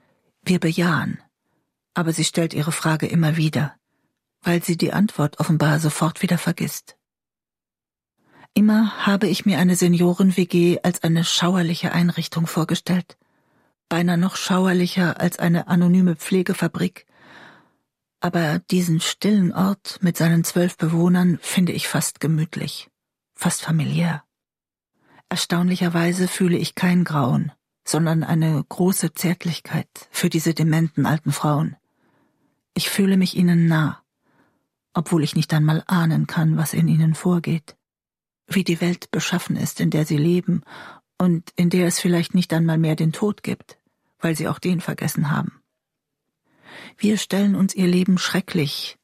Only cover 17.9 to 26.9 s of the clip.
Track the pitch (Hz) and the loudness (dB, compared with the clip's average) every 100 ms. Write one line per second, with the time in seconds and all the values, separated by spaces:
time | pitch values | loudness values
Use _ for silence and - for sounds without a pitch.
17.9 | _ _ - 175 175 156 175 - 180 175 | _ _ -6 -2 0 0 -2 0 0 2
18.9 | 165 - - 196 208 175 - 190 202 - | 0 -2 -2 2 2 2 2 0 -2 -8
19.9 | - 175 - 165 170 165 175 180 - 160 | -2 -2 2 2 2 0 0 0 0 -2
20.9 | 170 180 180 180 156 - 190 175 151 - | 2 2 4 2 0 -2 0 0 -2 -4
21.9 | - - - 147 156 170 - 151 - - | -4 -4 -4 -2 -2 -2 -6 -8 -10 -18
22.9 | _ _ _ _ - 175 - - 160 135 | _ _ _ _ -4 -4 -4 -2 -2 0
23.9 | 156 170 151 _ _ _ _ _ _ _ | 0 -2 -4 _ _ _ _ _ _ _
24.9 | _ _ - - 175 - 175 180 180 175 | _ _ -20 -8 -6 -2 0 2 0 0
25.9 | 170 170 180 180 - 180 175 165 - 180 | 0 0 0 -2 0 0 0 -2 -2 2